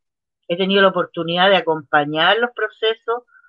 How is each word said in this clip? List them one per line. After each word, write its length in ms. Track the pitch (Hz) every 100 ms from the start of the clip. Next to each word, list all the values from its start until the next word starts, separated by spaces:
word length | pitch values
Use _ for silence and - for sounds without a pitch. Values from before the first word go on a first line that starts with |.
| _ _ _ _ -
he 100 | 175
tenido 240 | 190 196
la 60 | 190
oportunidad 600 | 180 160 170 165 175 190
de 80 | 185
acompañar 840 | 165 156 - 151 147 156 170 220
los 120 | 240 226
procesos, 680 | 214 - 220 226 - 240 - _